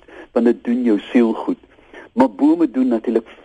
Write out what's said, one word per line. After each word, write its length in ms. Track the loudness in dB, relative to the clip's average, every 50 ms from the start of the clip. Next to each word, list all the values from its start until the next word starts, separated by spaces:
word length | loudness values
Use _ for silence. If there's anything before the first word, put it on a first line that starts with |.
| _ -20 -20 -20 -20 -6 _
want 120 | 0 2
dit 180 | 2 0 0 -2
doen 180 | -4 -4 -2 0
jou 160 | 0 0 0
siel 340 | -2 0 0 2 2 2 0
goed. 260 | -4 -6 -8 -8 -8 _ _ _ _ _ _ -20 -20 -20 -12 _
Maar 180 | 0 0 0
bome 400 | 0 0 2 2 2 2 0 -2
doen 180 | 0 -2 0 0
natuurlik 400 | 0 -2 -4 -2 -4 -4 -4 -4 -16 -20 -20